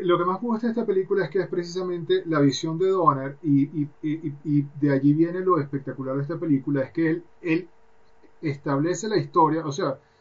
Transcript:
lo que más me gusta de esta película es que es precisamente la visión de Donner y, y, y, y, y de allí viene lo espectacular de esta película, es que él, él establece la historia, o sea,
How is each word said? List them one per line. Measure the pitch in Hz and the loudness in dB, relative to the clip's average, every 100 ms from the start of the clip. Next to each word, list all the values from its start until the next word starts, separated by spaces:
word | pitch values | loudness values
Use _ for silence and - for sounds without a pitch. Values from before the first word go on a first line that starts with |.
lo | 180 175 | 2 2
que | |
más | 180 185 | 2 -2
me | 240 | -2
gusta | 220 240 | -2 -2
de | |
esta | 233 | -2
película | 208 190 190 196 | 0 -2 0 -2
es | 165 | 0
que | 196 | -2
es | 170 | -2
precisamente | 175 175 180 185 175 156 185 165 | -4 -4 -6 -4 -6 0 -2 0
la | 151 | 2
visión | 139 127 160 160 | 2 2 -4 0
de | 190 | 0
Donner | 185 156 135 135 - | 4 4 2 -4 -6
y, | 156 139 147 160 | 2 2 2 -2
y, | 143 - | -6 -6
y, | 156 | -6
y, | 160 156 143 | -4 -6 -8
y | 156 147 143 139 | 0 0 0 -2
de | 143 | 0
allí | 135 143 | 4 4
viene | 151 170 180 | 4 2 0
lo | 185 165 | 2 2
espectacular | 139 139 135 120 131 139 | 0 -6 -8 -8 -6 -4
de | |
esta | 143 165 | -4 -4
película, | 170 135 147 139 | 0 0 2 -2
es | 131 | -2
que | 160 160 | 0 0
él, | 170 - - | 0 -6 -10
él | - 160 - - _ - - - - - | -2 -2 -4 -20 _ -20 -20 -20 -20 -8
establece | 151 139 151 139 165 175 220 | -6 -4 -2 0 0 -2 0
la | 196 | -2
historia, | 143 175 156 160 | 2 4 4 2
o | 156 | -4
sea, | 143 156 131 _ _ | -4 -4 -4 _ _